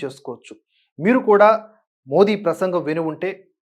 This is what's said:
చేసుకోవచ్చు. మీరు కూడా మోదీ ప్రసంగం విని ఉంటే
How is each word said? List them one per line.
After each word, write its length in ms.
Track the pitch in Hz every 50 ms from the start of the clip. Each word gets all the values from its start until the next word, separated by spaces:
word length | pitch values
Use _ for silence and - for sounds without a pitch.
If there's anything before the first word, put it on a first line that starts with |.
చేసుకోవచ్చు. 520 | 143 131 131 - - 135 120 - _ - 110 - _ _ _ _ _ _ _ -
మీరు 220 | 156 214 254 269 - 214
కూడా 200 | 208 202 208 214 220 - - - _ _ _ _ _ _ _ 131 139
మోదీ 200 | 175 208 208 214 202 208
ప్రసంగం 360 | 165 160 - 190 185 175 175 139 147
విని 140 | 156 165 160 160
ఉంటే 200 | 151 - 180 190 190 - _ _ _ _